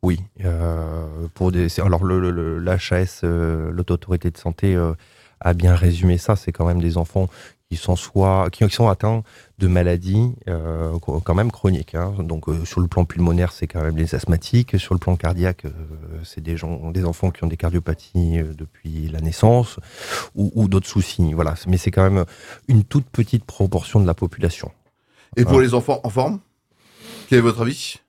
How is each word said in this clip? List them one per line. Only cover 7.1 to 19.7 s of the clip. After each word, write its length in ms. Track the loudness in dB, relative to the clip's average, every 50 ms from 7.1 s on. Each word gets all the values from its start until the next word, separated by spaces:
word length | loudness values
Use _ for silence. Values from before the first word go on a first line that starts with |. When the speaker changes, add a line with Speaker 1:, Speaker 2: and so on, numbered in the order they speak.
| -2 -2 -2 -2 -4 -12 -20 -20 _ _ _ _
Speaker 1:
qui 80 | -10 -8
sont 180 | -2 -2 -2
soit, 540 | -2 -2 -4 _ 2 4 4 4 2 2 0
qui, 120 | 0 0 0
qui 80 | 0 2
sont 120 | 2 2 2
atteints 340 | 2 2 0 -2 -2 -2 -4 _ -16 -20 -20 _ _ -2
de 100 | 0 2
maladies, 640 | 4 4 4 2 2 0 0 0 2 2 2 0 -2 -6 -8 -6
euh, 460 | -6 -6 -4 -6 -4 -4 -4 -4 -4 -6
qu-, 200 | -4 -4 -4 -4 -2
quand 100 | 0 0
même 180 | 2 2 0
chroniques, 440 | -2 0 0 0 0 0 -2 -6 -6
hein. 180 | -6 -4 -4 -4 -6
Donc, 280 | -6 -6 -6 -6 -4 -4
euh, 160 | -4 -4 -4
sur 160 | -4 -2 -2
le 80 | -2 0
plan 180 | 2 0 0
pulmonaire, 460 | 0 0 0 2 2 4 2 0 0
c'est 140 | -2 -6 -10
quand 160 | -6 -4 -4
même 160 | -2 -2 0 0
les 160 | -2 -2 -2
asthmatiques. 680 | -4 0 0 0 0 0 2 2 2 2 2 0 -2
Sur 140 | -2 0 -4
le 60 | -2
plan 160 | 0 0 -2
cardiaque, 500 | 0 0 -2 0 0 0 -2 -2 _ -8
euh, 60 | -12 -12 -12 -14 -14 -14 -16 -16 -14 -14 -14 -14
c'est 180 | -14 -14 -12
des 140 | -8 -6 -6 -6
gens, 340 | -6 -8 -8 -8 -8 -6
des 120 | -4 -2 -2
enfants 280 | -2 -2 0 -2 -2
qui 120 | -2 -2 -4
ont 40 | -4
des 100 | -4 -2
cardiopathies, 800 | -4 -2 -2 -2 -2 -2 -6 -6 -6 -6 _ -2 0 0 0 -2
euh, 140 | -2 -4 -8
depuis 540 | -12 -14 -16 _ _ _ -10 -8 -6 -6 -6
la 100 | -6 -4
naissance 580 | -4 -4 0 4 6 6 6 6 2 0